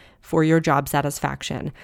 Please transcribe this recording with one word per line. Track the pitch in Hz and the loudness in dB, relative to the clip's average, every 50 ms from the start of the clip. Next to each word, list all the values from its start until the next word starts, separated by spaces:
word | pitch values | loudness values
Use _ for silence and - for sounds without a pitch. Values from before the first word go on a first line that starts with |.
| - - _ _ _ | -10 -18 _ _ _
for | - - 165 156 | -2 0 2 4
your | 156 160 165 | 4 4 4
job | 160 - 147 139 139 - | 4 2 2 0 0 0
satisfaction. | - 147 143 143 143 - - 139 135 139 - - - - - 147 - - | -2 -2 -2 -2 -4 -4 -4 -4 -4 -6 -8 -8 -8 -6 -6 -8 -10 -12